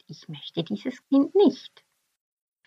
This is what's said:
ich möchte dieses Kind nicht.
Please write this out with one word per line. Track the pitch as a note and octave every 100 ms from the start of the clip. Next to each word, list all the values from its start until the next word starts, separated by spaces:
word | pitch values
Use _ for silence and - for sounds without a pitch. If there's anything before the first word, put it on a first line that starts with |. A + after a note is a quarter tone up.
| -
ich | D#3 -
möchte | D3 - E3+
dieses | D#3+ G#3 C4 - -
Kind | C4+ C#4+
nicht. | F#4+ F#4 - - _ _ _ _ _ _ _ _ _